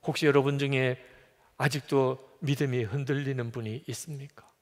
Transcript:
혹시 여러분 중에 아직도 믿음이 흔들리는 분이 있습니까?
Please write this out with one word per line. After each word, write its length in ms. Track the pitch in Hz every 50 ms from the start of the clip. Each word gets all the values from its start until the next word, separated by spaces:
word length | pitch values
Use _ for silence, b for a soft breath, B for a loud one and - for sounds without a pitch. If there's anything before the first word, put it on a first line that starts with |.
혹시 240 | - - 147 - 160
여러분 320 | 151 139 143 131 139 143 139
중에 440 | 143 139 139 135 131 127 127 - B B B B B B B B B B B
아직도 800 | - 127 135 127 147 - - 147 139 135 127 131 131 - - - _
믿음이 440 | - 139 139 131 147 135 123 123 117
흔들리는 640 | 98 92 143 139 127 143 139 143 135 139 127 123 117
분이 340 | 113 123 113 107 110 135 - -
있습니까? 640 | 117 - - - 151 139 139 147 _ - - - _ _